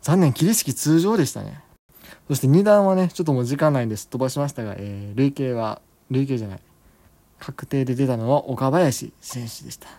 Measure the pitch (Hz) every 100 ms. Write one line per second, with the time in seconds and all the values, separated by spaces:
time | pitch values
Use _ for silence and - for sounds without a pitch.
0 | - 175 165 120 175 226 - 120 147 160
1 | 180 220 147 - 101 - _ _ _ _
2 | - - _ 139 131 156 202 208 196 190
3 | 180 - 165 135 120 139 156 139 117 107
4 | - 123 131 139 143 139 110 95 101 101
5 | 101 104 139 139 131 120 110 107 _ _
6 | _ 131 135 127 104 95 _ _ _ _
7 | _ _ _ _ - 135 - 139 131 123
8 | 135 120 113 143 - 123 135 151 165 123
9 | - _ - 127 120 - 131 - -